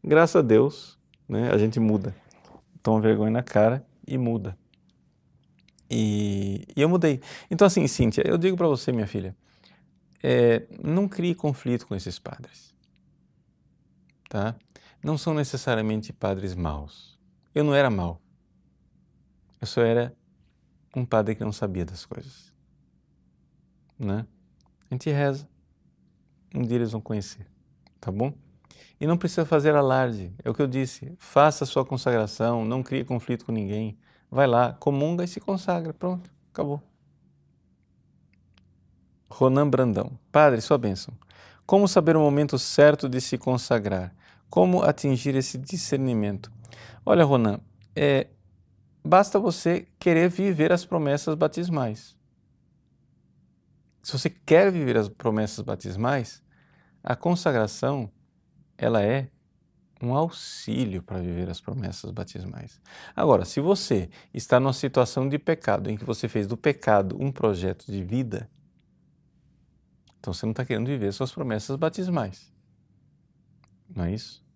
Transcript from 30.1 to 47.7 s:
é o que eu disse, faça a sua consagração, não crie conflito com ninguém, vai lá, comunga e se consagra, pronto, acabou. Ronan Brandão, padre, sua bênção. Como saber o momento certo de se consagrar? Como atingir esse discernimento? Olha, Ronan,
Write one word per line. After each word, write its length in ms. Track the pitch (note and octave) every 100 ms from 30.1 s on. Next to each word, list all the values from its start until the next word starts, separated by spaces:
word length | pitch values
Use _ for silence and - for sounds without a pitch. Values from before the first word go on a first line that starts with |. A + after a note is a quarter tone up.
| G#2+ F2+ F#2
é 60 | -
o 40 |
que 80 | A#2+
eu 60 | C#3+
disse, 460 | C3 C3 - C3+ F3+
faça 460 | - - D3+ D3
a 40 | C3+
sua 180 | - B2+
consagração, 800 | B2+ - A#2 G#2+ - A2+ A#2+ A2
não 180 | B2+
crie 220 | B2+ C3+ B2+
conflito 400 | B2 - A#2+ -
com 60 |
ninguém, 460 | A2+ G2 G#2 A2 G#2 _ _ _
vai 160 | A#2+ C#3
lá, 260 | A#2+ A#2+
comunga 500 | A#2+ - C#3 D3+ F3
e 40 | F3
se 120 | G#3
consagra, 540 | - F#3+ F#3 F3 E3
pronto, 360 | D3+ F3+ F3+ F3+ _ _
acabou. 300 | - D3+ C#3+ _ _ _ _ _ _ _ _ _ _ _ _ _ _ _ _ _ _ _ _ _ _ _ _ _
Ronan 400 | - C3 C3+ D3
Brandão, 500 | B2+ B2+ G2 - C3 _
padre, 280 | D3 D3+ A#2+
sua 180 | - C#3+
bênção. 360 | A2+ F#2+ - A#2 _ - - _ -
Como 220 | G3 G3+
saber 300 | F#3+ D#3+ D#3+
o 20 |
momento 380 | D3+ C#3+ D3 C3
certo 500 | - - D3 D3+ C3+
de 140 | B2+
se 160 | B2 B2
consagrar? 760 | - B2+ - A#2+ G2+ F#2+ F2+ - _ _ _
Como 320 | - F#3 F3+
atingir 540 | - D3 C#3+ B2+ C#3+ C3+
esse 220 | C3 C3
discernimento? 920 | C3+ F3+ - C3+ C3 A#2 G#2 G2 - - - - - - -
Olha, 180 | F3
Ronan, 380 | D3+ C3+ A2 G2+ -